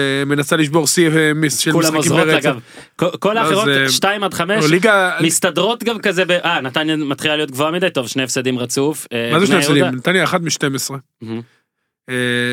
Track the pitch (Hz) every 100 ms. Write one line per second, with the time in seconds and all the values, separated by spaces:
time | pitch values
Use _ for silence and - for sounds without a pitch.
0 | 139 139 139 143 143 170 151 165 143 -
1 | 165 160 156 151 151 - 160 165 160 156
2 | 160 160 156 156 143 123 - - - -
3 | 175 - 196 226 156 156 143 139 135 123
4 | 190 208 196 151 170 214 156 175 214 202
5 | 185 160 165 - 185 160 190 233 220 220
6 | 214 175 175 175 160 165 131 156 156 156
7 | 143 135 160 151 151 127 156 175 185 156
8 | 117 135 131 135 127 123 123 - 139 147
9 | - 117 117 151 175 180 143 143 135 127
10 | 143 185 156 185 165 - 147 135 - 135
11 | - - 113 113 117 _ _ _ _ _
12 | - 127 123 120 123